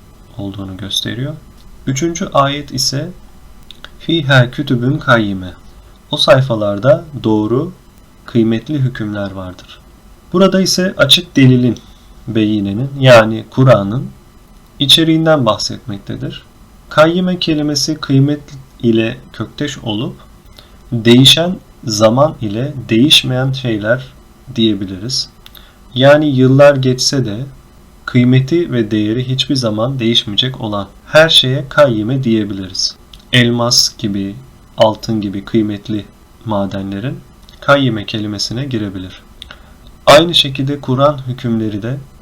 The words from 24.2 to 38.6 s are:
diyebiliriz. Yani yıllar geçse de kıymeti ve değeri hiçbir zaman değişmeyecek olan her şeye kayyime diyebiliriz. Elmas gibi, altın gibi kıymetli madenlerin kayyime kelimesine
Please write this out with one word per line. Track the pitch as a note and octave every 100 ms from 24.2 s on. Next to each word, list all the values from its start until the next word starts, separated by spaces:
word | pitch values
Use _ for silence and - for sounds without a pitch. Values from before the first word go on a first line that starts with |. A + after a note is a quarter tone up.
| - _ - G#2+
diyebiliriz. | A2+ G2+ F#2+ F#2 A2 C3 - - - - - _ -
Yani | B2 C#3 D3 D#3
yıllar | B2+ C3 C3+ C#3+ C#3
geçse | C3 B2+ - C#3+
de | A2+ G2+ C3+ - - - - -
kıymeti | - B2 B2 C3 C3 E3+ F3
ve | A#2+ G#2
değeri | G#2+ G#2+ A#2 C3
hiçbir | C3 - C#3
zaman | A#2+ G#2 A#2+ C3+
değişmeyecek | A2+ A#2 - G2+ C3 C3
olan | A#2 G#2 F#2+ - -
her | D3+ D#3+
şeye | - C3 C3+ C3+
kayyime | - C#3+ A2 G#2+ C3+
diyebiliriz. | A#2 A2 G2+ G2 F#2+ F#2+ - - - - -
Elmas | B2 A#2+ A#2+ A#2 B2 - -
gibi, | A2 G2 G2 A2+ - - - -
altın | A2 G#2 - A2
gibi | G2+ G2
kıymetli | G2 A2+ G#2+ G2+ - G#2+ G2 - - -
madenlerin | A2 G2+ G2 G2 G2 G2 B2 E3+ - - - -
kayyime | - C#3+ C3 G#2+ G2+
kelimesine | A2 G#2 G#2 - A2+